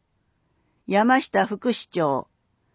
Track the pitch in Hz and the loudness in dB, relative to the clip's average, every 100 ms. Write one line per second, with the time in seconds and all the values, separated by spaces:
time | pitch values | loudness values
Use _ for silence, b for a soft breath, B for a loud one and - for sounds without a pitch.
0 | _ _ _ _ _ _ _ _ - 190 | _ _ _ _ _ _ _ _ -2 0
1 | 233 262 - - 190 208 247 220 - 180 | 4 2 2 -2 -2 -2 -4 -4 -6 -2
2 | 156 131 - _ _ _ _ | 0 -2 -6 _ _ _ _